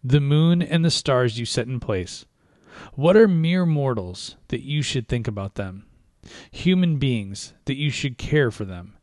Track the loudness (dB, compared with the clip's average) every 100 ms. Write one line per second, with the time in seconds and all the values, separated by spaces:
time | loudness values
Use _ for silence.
0 | 4 2 4 4 4 4 2 2 2 0
1 | 0 2 2 -2 -4 -4 -4 -6 -4 -4
2 | -4 -12 -20 _ _ _ _ -20 -16 -2
3 | 4 6 6 4 2 2 2 2 0 -2
4 | -6 -10 -14 -18 _ -8 -4 -4 -2 -4
5 | -4 -4 -4 -6 -8 -8 -10 -10 -20 _
6 | _ _ -20 -20 -20 -4 0 2 2 2
7 | 0 -2 -4 -12 -14 _ -8 -4 -4 -4
8 | -6 -8 0 2 2 0 -10 -12 -16 -20